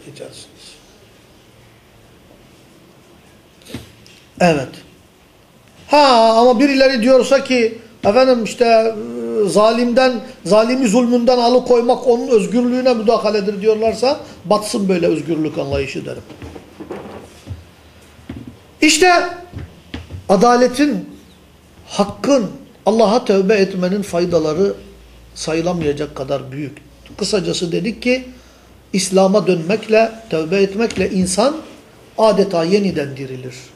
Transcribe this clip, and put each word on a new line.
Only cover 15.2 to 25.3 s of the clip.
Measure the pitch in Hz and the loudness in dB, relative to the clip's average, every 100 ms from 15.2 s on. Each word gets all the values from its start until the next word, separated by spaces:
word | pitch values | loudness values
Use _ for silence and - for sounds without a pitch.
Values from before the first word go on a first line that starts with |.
| 147 160 156 151 | -2 -4 -4 -4
anlayışı | 139 139 135 - 135 | -4 -4 -4 -8 -12
derim. | 123 - - - - - - - - - - - - - - - - - - - - - - - - - - | -14 -16 -20 -18 -18 -20 -20 -16 -16 -16 -18 -20 -20 -18 -18 -18 -20 -20 -20 -20 -20 -18 -18 -18 -20 -20 -2
İşte | 311 302 370 349 359 - - - - - - - - - - | 0 4 4 4 0 -8 -16 -16 -18 -20 -18 -18 -16 -18 -2
adaletin, | 190 202 240 247 247 294 208 - - - - - _ _ - - | 2 4 4 2 2 -2 -2 -8 -18 -20 -20 -20 _ _ -20 -16
hakkın, | - 202 - - 269 190 143 - - - | -4 -4 -2 0 0 0 -10 -20 -6 -2
Allah'a | 220 214 233 - | 2 2 2 0
tövbe | 196 190 | 0 2
etmenin | 214 190 190 180 202 | 2 0 -2 -4 -4
faydaları | 185 170 175 170 156 156 196 - - - - - - | -4 -4 0 0 -2 0 -2 -2 -12 -20 -20 -20 -20